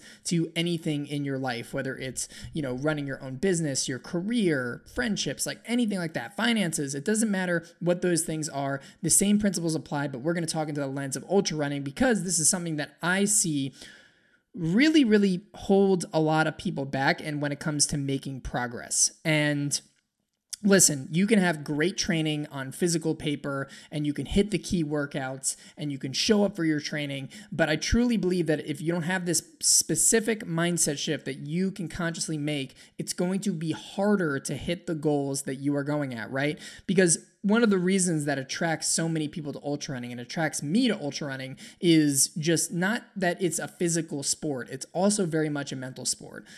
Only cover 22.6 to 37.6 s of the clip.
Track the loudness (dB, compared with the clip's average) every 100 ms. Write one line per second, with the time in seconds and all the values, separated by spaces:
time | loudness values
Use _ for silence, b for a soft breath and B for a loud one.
22.6 | -8 -2 0 2 0 -2 -2 -4 -4 -6
23.6 | -6 B B -4 -2 -2 0 2 2 0
24.6 | -2 -2 0 -2 -4 -4 -6 -6 -6 -6
25.6 | B B -8 -6 -6 -2 2 4 4 0
26.6 | 0 0 -2 -6 -6 -6 -10 B B 0
27.6 | 2 2 2 2 4 2 2 2 2 0
28.6 | -2 -6 -2 -2 0 -2 0 -2 -4 -4
29.6 | 2 2 2 2 4 4 2 -2 -2 0
30.6 | 2 2 0 0 -2 -4 -4 -8 -4 -2
31.6 | -2 -2 -8 -4 -4 -4 -4 -2 -2 -2
32.6 | -4 -10 B B -6 -2 0 0 -2 -2
33.6 | -2 -4 -6 -2 2 4 2 -2 -4 -6
34.6 | -4 -6 -4 -2 0 0 0 -4 -6 -4
35.6 | -2 0 0 -2 -4 -6 -6 -2 -2 -4
36.6 | B B -2 4 4 4 -2 _ 2 4